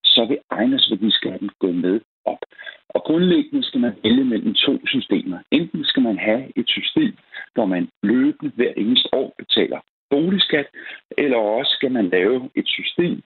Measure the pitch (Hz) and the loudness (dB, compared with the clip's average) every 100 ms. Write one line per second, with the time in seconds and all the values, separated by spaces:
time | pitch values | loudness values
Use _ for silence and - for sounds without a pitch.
0 | - - 113 139 _ - - 139 - 104 | 2 2 0 -4 _ -2 0 2 0 0
1 | 110 - - 95 101 _ 95 87 90 107 | 0 0 -2 -6 -10 _ -2 0 0 -2
2 | _ _ - - - - - - _ - | _ _ -8 -8 -14 -18 -20 -20 _ -6
3 | - 160 185 165 143 143 127 131 120 - | 0 2 4 2 2 -4 -2 -2 -2 -2
4 | 107 123 131 107 113 101 - - - 135 | 2 4 4 0 0 2 2 0 -2 -4
5 | - 95 - 87 - 143 165 165 139 - | 0 0 0 -10 0 0 0 -4 -2 0
6 | 120 95 107 110 135 - - - - - | 2 0 0 -2 -2 -4 -2 -2 -2 0
7 | 107 - _ - - - 101 90 87 _ | 0 -2 _ -20 -6 -2 0 0 -2 _
8 | 101 123 139 - 147 113 127 - 101 123 | 0 2 2 0 -8 -2 -2 0 2 2
9 | - - - - - 117 87 65 _ _ | 2 -2 -2 -10 -2 0 0 -2 _ _
10 | _ 143 170 190 - 156 139 - - - | _ 0 2 2 2 0 -2 -12 -18 -20
11 | _ - 143 117 104 110 147 - 135 127 | _ -2 2 2 2 0 0 -2 0 0
12 | 92 90 95 127 127 - - - - - | 2 2 2 0 -2 -4 -4 -4 -4 -2
13 | 170 - | -2 -4